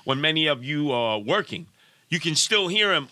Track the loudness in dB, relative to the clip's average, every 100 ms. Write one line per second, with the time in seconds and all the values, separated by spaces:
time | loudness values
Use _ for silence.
0 | -4 0 0 2 2 0 -2 -2 0 0
1 | 0 0 0 -2 -2 -8 -12 _ _ _
2 | -6 -4 0 0 2 2 2 2 2 2
3 | -2